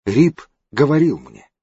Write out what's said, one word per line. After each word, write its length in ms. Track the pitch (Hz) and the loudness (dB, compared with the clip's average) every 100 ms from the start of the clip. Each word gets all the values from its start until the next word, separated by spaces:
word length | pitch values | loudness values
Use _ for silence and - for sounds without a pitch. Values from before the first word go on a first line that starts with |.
| - | -6
Рип 360 | 107 165 - - _ _ | 0 0 -2 -20 _ _
говорил 460 | 110 139 156 165 87 | -4 0 2 0 -2
мне 320 | - 55 _ _ | -12 -20 _ _